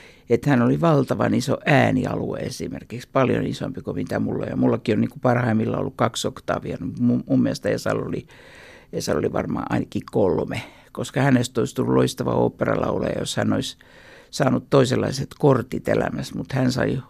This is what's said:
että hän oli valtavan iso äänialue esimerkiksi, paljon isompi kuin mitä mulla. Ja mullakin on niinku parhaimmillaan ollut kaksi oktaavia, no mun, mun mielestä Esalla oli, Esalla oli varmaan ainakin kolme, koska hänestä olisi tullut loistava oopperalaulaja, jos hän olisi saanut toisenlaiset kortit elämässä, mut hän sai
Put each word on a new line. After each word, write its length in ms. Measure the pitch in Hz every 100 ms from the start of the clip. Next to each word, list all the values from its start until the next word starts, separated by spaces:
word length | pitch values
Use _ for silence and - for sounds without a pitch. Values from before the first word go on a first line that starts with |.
| - - -
että 200 | 120 143
hän 120 | 127
oli 180 | 120 143
valtavan 540 | 165 147 127 104 117
iso 240 | 110 131 120 -
äänialue 720 | 139 113 104 98 107 - -
esimerkiksi, 680 | - - - - - 120 -
paljon 340 | 135 127 113 123
isompi 340 | - - -
kuin 160 | - 107
mitä 220 | 107 107
mulla. 280 | 110 113 -
Ja 100 | -
mullakin 380 | 127 113 -
on 60 | 110
niinku 180 | 113 -
parhaimmillaan 580 | 127 120 123 110 110 104
ollut 140 | 101 -
kaksi 320 | 117 - 104
oktaavia, 480 | - - - - -
no 60 | - -
mun, 240 | 120 123 -
mun 160 | 131
mielestä 260 | 117 - 104
Esalla 380 | 113 110 107 -
oli, 200 | - - - - - - - -
Esalla 260 | 170 160 78
oli 140 | -
varmaan 340 | - - - -
ainakin 320 | - - 104 -
kolme, 500 | - 98 - - 113 - - -
koska 280 | - 120 139
hänestä 400 | 139 127 123 117
olisi 140 | 127
tullut 200 | - 120
loistava 400 | 127 127 - 123
oopperalaulaja, 840 | 120 120 - 117 107 - - - -
jos 180 | - -
hän 160 | 107
olisi 240 | 104 - - - - - - -
saanut 400 | - 135 123 -
toisenlaiset 580 | 139 131 117 104 131 - -
kortit 500 | 147 123 - - -
elämässä, 460 | 110 - - 131
mut 180 | - -
hän 200 | 131 127
sai 300 | 123 110 135 -